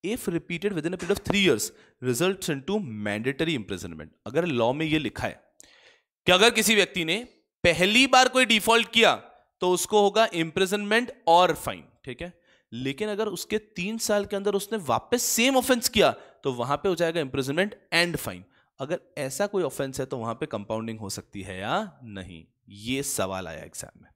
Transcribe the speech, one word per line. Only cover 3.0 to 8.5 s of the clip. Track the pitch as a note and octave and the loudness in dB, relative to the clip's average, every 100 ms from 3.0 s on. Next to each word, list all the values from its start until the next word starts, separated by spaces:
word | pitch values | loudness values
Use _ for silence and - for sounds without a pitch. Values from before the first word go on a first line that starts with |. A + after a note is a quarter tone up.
| G#2 G#2 B2 C#3 E3 C#3+ | -4 -2 -4 -2 -2 -2
imprisonment। | F#2+ F#2 F2+ D#2+ D#2+ _ G#2 | -4 -8 -8 -12 -16 _ -4
अगर | C3+ F3 | -2 0
लॉ | B2 A#2 | 2 2
में | C#3+ D#3+ | 0 -2
ये | D#3 | -2
लिखा | A#2+ - A#2 | -2 -6 -8
है | - _ _ - _ _ _ _ _ - | -8 _ _ -20 _ _ _ _ _ 2
कि | |
अगर | F3+ A3+ | 6 6
किसी | A3 G#3 A3 | 4 4 4
व्यक्ति | F3 F#3 D#3+ | 4 0 -2
ने | G3 B3 _ _ _ | -4 -6 _ _ _
पहली | F3 D#3+ F#3 A3 C4 | 2 4 4 4 6
बार | B3+ B3+ | 6 6
कोई | B3+ | 4
डिफॉल्ट | B3 | 4